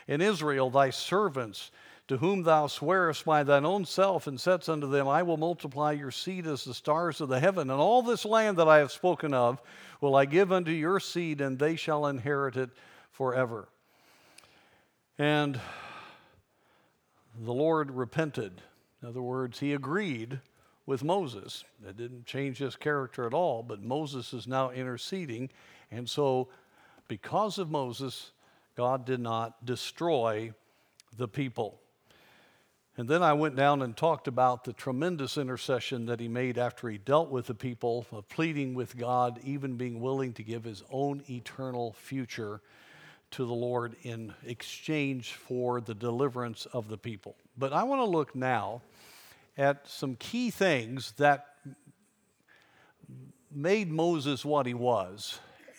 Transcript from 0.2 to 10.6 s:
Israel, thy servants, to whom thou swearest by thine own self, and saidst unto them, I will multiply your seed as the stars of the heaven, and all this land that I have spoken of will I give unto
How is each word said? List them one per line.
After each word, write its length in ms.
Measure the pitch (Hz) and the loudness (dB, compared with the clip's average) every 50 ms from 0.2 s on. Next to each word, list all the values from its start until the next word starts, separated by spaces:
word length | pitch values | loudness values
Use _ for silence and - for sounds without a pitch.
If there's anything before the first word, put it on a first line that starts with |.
Israel, 500 | 180 214 208 151 151 151 139 135 131 127 | 2 2 2 2 0 0 2 2 2 4
thy 200 | 120 139 139 131 | 6 6 6 6
servants, 800 | 120 - - - 175 202 214 185 135 131 120 107 95 - - - _ - - - - - _ - | 2 -4 -4 0 0 2 2 0 -2 -4 -6 -6 -8 -12 -14 -16 _ -20 -20 -20 -20 -14 _ -4
to 80 | 135 | -2
whom 260 | 123 147 185 202 190 | 0 0 0 0 2
thou 240 | 170 165 156 156 151 | 4 6 6 6 6
swearest 580 | 135 - - 147 151 185 190 180 165 139 - - | 2 -2 -2 0 2 2 4 4 2 0 0 2
by 200 | 160 156 147 143 | 4 4 4 6
thine 200 | 135 143 139 143 | 6 6 6 6
own 200 | 160 190 208 180 | 4 0 0 -2
self, 420 | - - - 190 196 185 156 - | -2 2 2 2 4 2 0 -4
and 140 | 147 135 120 | -6 -8 -2
saidst 280 | - 180 185 170 - - | 2 2 2 2 2 -2
unto 200 | 160 151 143 135 | -2 -2 0 0
them, 180 | 139 139 139 | 2 2 4
I 160 | 135 139 165 | 4 4 4
will 140 | 180 170 165 | 4 2 0
multiply 560 | 151 160 170 175 - - 147 127 143 151 151 | 0 0 -2 -2 -4 -6 -8 -4 0 0 0
your 180 | 151 147 143 131 | 0 -2 -4 -8
seed 380 | 123 - - 180 190 185 165 160 | -8 -8 -6 -6 -6 -6 -4 -4
as 160 | 147 127 - | -4 -4 -6
the 100 | 135 120 | -8 -10
stars 460 | - - 156 151 160 175 170 147 - | -6 0 2 2 2 2 -2 -2 -2
of 80 | 160 131 | -2 0
the 100 | 131 127 | 2 4
heaven, 320 | 151 190 196 175 147 131 | 4 4 4 2 0 0
and 100 | 135 139 | 2 4
all 220 | 151 196 233 254 | 6 6 6 6
this 220 | 233 240 233 - - | 4 4 0 0 2
land 320 | 208 220 220 220 214 196 | 2 4 4 4 4 6
that 120 | 170 165 156 | 6 10 12
I 100 | 156 151 | 12 10
have 120 | 147 127 | 10 8
spoken 420 | - - - 180 165 - - 151 | 0 2 2 2 2 2 0 2
of 300 | 131 127 120 120 131 - - - - - - - - - | 4 4 4 4 4 0 -6 -16 -20 -20 -20 -16 -6 0
will 160 | - 143 135 | 2 6 8
I 80 | 139 139 | 8 6
give 260 | 139 147 180 202 175 | 8 6 4 6 6
unto 220 | 190 185 | 4 2